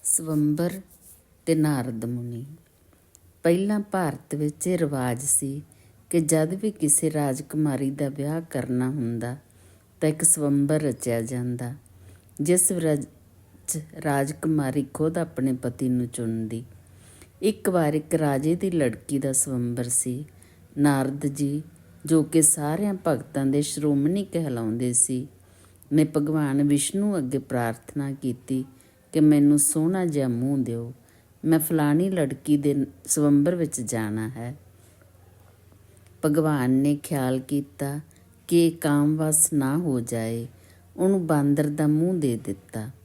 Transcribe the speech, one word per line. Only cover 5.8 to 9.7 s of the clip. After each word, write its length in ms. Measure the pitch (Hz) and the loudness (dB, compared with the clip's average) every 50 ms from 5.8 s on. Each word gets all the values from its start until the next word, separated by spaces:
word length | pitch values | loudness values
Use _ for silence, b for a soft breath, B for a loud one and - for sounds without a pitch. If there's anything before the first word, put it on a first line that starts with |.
| b b b b b _ | b b b b b _
ਕਿ 100 | - 170 | 0 0
ਜਦ 340 | 160 147 165 156 160 165 185 | 2 4 2 2 2 0 -2
ਵੀ 180 | 190 220 214 | -4 -4 -6
ਕਿਸੇ 400 | 202 - 160 147 143 - 165 156 | -4 -2 0 2 2 2 0 -2
ਰਾਜਕੁਮਾਰੀ 800 | 151 151 147 139 131 139 151 - - 151 151 147 135 131 139 135 | -2 0 -2 -2 -2 -4 -8 -6 -2 0 0 0 0 -2 -2 -4
ਦਾ 180 | 139 139 143 139 | -2 -4 -4 -6
ਵਿਆਹ 320 | 139 143 139 147 156 165 | -4 -6 -4 -4 -4 -6
ਕਰਨਾ 480 | 165 - - 135 127 131 123 123 127 131 | -8 -6 -6 -6 -4 -2 -2 -2 -2 -2
ਹੁੰਦਾ 480 | 143 147 120 117 117 113 117 120 127 143 _ b b b b b | -2 -4 -4 -4 -4 -4 -6 -8 -8 -12 _ b b b b b